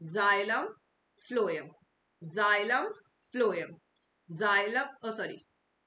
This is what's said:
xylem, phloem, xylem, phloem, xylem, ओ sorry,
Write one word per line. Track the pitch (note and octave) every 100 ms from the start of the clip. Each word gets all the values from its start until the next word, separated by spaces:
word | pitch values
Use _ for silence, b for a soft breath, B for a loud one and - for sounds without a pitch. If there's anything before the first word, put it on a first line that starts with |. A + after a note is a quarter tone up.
xylem, | D#3+ G3 G3+ G3+ G#3 A#3+ G4+ - _ _ _ _
phloem, | - B3 F#3+ D3+ D3+ - _ _ _ _
xylem, | D#3+ F#3 G#3 G#3 A3 C4 G#4 - _ _ -
phloem, | B3 G#3+ F3 D3+ - _ _ _ _ -
xylem, | E3 G#3 G3+ G3+ B3 C4+ -
ओ | A3+
sorry, | A3 F3+ - _ _ _ _